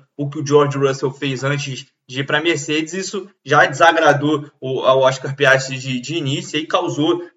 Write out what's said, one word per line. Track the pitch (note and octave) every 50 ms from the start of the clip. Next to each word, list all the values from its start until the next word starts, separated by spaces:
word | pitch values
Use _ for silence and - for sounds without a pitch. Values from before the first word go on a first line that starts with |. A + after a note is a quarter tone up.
| - _ _
o | - C#3+ C#3+
que | C#3+ D#3+
o | C#3+
George | C#3 D3 D3 C#3+ C#3 C#3 C#3
Russell | C#3 C3+ C3 - D3 C3
fez | C3 - D3 C#3 C3 B2 C3
antes | C3+ D3 C#3+ C#3 C#3 B2+ - - _ _ _ _
de | - B2+ C3+
ir | C#3+
pra | C#3 D3+ D3+
Mercedes, | D#3+ E3+ E3 C#3+ C#3+ - D3+ D#3 D#3+ D#3+
isso | F3 F#3+ F#3 - - F#3+ - - _ _
já | _ C3 D3 D3+ F3+
desagradou | E3+ C#3 C#3 E3+ E3 D#3+ E3 D#3+ D3+ C#3+ C3+ D3 D3+ D#3 C#3+ C#3+ - - _
o, | C3+ C3 C3 A2+
ao | - C3 C3 C3+
Oscar | C3 C3 C3+ - - C#3 C3+
Piastri | - C#3 C3 C3+ C3+ C3+ C3+ C3 B2+
de, | B2+ C3+ C3 B2
de | A#2+ - E3
início | E3+ D3 C3+ C#3+ F3+ F#3 - - D3+
e | D3
causou, | - - F3+ F3 D#3 - C#3+ D3+ G#3+ - F3 - - _